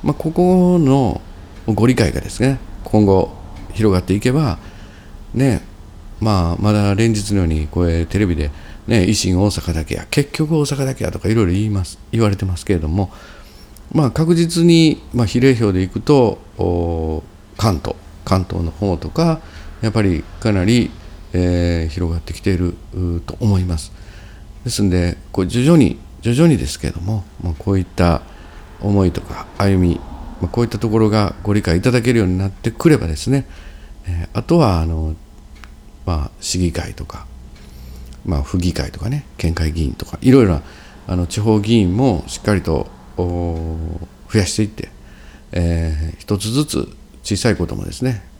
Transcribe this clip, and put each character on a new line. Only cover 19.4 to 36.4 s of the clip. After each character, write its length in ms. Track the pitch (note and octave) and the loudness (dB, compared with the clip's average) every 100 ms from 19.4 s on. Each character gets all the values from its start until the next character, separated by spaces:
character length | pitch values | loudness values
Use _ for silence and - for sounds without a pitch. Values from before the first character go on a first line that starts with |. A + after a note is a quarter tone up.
| - - - - | -6 -18 -16 -6
や 80 | A2+ | -2
っ 20 | |
ぱ 100 | A2 | 0
り 220 | G2+ E2 - - | 2 0 -4 -4
か 120 | A2 | 0
な 120 | G2+ | 2
り、 260 | F2+ A#2+ D#2+ - - - - | 4 2 2 -6 -20 -20 -6
え 520 | F2+ F2+ F2 F2 E2+ D#2+ | 0 2 2 0 0 -2
ー、 20 | |
広 200 | D2+ E2+ | -4 -4
が 60 | E2+ | -4
っ 40 | |
て 100 | - | -6
き 80 | - | -6
て 120 | G#2 | -2
い 40 | F2+ | 0
る、 200 | F2+ - - | -2 -4 -12
う、 260 | - F2 E2+ | -6 -4 -4
と 160 | - - | -6 -4
思 180 | G#2+ F#2+ | 0 2
い 60 | |
ま 120 | F2+ E2 | 0 -4
す。 160 | - - - - - - - - | -6 -18 -20 -20 -20 -20 -20 -10
で 60 | B2 | -8
す 120 | - | -2
ん 60 | G#2 | 2
で、 300 | F2+ F2 - - | 2 0 -2 -8
こ 100 | - | -2
う 40 | F2+ | 0
徐 180 | A#2 | 2
々 140 | C3+ E3+ | 6 6
に、 200 | G#2 - - - | 6 2 -14 -6
徐 120 | A#2 | -2
々 140 | A#2+ E3+ | 4 4
に 80 | C3+ | 4
で 100 | D2 | 0
す 140 | - | -4
け 80 | - | -6
れ 40 | |
ど 60 | E2+ | -4
も、 240 | F2+ G#2+ - - | -4 -4 -6 -8
ま 80 | F2+ | -6
あ、 40 | D#2+ | -4
こ 140 | - | 0
う 60 | G2 | 0
い 40 | |
っ 20 | |
た 380 | F2+ - F2 D#2 - - - - - - | 0 0 2 2 -4 -20 -20 -20 -20 -6
思 260 | G2+ G2+ F#2+ | 0 2 2
い 60 | |
と 80 | D#2+ | 0
か 260 | - - - - | -8 -12 -14 -2
歩 220 | G2+ F#2+ | 2 4
み、 200 | F2+ E2 - - - - | 2 0 -6 -14 -14 -6
ま 60 | F2 | -4
あ、 20 | |
こ 140 | - | -2
う 20 | |
い 40 | A#2 | -2
っ 20 | |
た 80 | G2+ | -2
と 100 | A2+ | 0
こ 100 | A2 | 2
ろ 120 | A2 | 4
が 240 | G#2+ G#2 - | 4 0 -2
ご 120 | - | -2
理 80 | G#2 | 0
解 160 | G2 E2+ | 2 2
い 40 | |
た 80 | B2+ | 4
だ 120 | B2 | 2
け 100 | A#2 | 2
る 60 | A#2 | 2
よ 60 | |
う 40 | F#2 | 2
に 100 | F#2 | 0
な 100 | F#2+ | -2
っ 20 | |
て 200 | - A#2 | -4 -8
く 180 | - E3+ | 2 4
れ 80 | D3+ | 4
ば 100 | E2 | 2
で 80 | D2+ | -4
す 140 | - | 0
ね、 160 | C3+ C3 - - - - - - | -2 -2 -14 -18 -20 -20 -14 -6
え 180 | E2+ | -6
ー、 140 | E2 - | -4 -6
あ 40 | |
と 160 | - E3+ | 2 4
は、 220 | B2+ F2 | 4 2
あ 60 | D#2+ | 0
の、 280 | E2 D#2 D#2+ - - - - - - - - - | -2 -4 -6 -12 -20 -20 -20 -20 -20 -20 -12 -4
ま 180 | D#2+ D2 | -4 -4
あ、 40 | - | -8